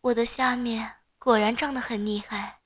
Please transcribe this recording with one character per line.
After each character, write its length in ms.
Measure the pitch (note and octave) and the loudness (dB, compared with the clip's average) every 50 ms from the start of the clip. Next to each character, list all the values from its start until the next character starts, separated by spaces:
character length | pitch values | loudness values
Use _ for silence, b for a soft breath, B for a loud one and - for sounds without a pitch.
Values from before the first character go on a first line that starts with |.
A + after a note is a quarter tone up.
我 120 | - B3 A#3 | 2 2 2
的 120 | A#3 A#3 | 2 0
下 280 | A#3 - - C4 B3+ B3 | -2 0 0 0 0 0
面 420 | B3 A#3+ A#3 A3+ A3 A3+ A3 - _ _ _ _ _ | 0 -2 -2 -2 -4 -6 -8 -12 _ _ _ _ _
果 200 | - C4 A#3 G#3+ | 4 4 6 6
然 180 | G#3 G#3+ A#3+ | 6 4 2
胀 160 | A#3 D4+ C#4+ | 0 -2 -4
得 80 | C4+ B3+ | -4 -6
很 240 | A#3+ - A#3 G#3 G#3 | -4 -4 -4 -2 -2
厉 180 | G#3+ G#3 G#3 - - | -2 -2 -2 -4 -6
害 320 | G#3+ G3+ G3+ G#3+ - _ _ | -6 -6 -6 -8 -12 _ _